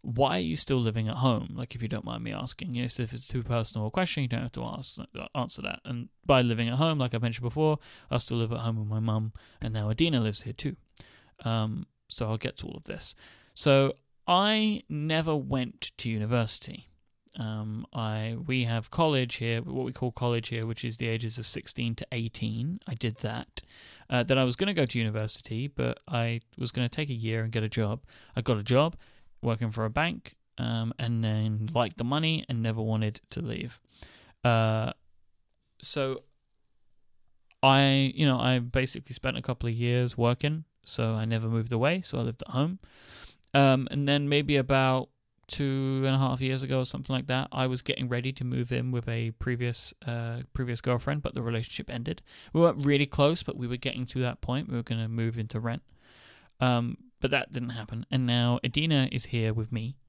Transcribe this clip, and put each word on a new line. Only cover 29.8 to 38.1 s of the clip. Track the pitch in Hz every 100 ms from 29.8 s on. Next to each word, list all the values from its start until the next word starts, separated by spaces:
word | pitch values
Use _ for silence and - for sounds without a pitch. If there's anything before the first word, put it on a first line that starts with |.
a | 110
bank, | 120 165 - - _ _ -
um, | 117 117 113 -
and | 117 117
then | 110 107 110 107 107
liked | 123 113 -
the | 120
money | 143 160 160 -
and | 117
never | 113 110
wanted | 110 110 107 107 _
to | -
leave. | 139 110 117 - _ - - - - _ 123
Uh, | 113 110 110 113 - _ _ _ _ _ _ _ _
so | - 147 135 131 _ _ _ _ _ _ _ _ _ _ _ _ _ _
I, | 135 135 139 139 135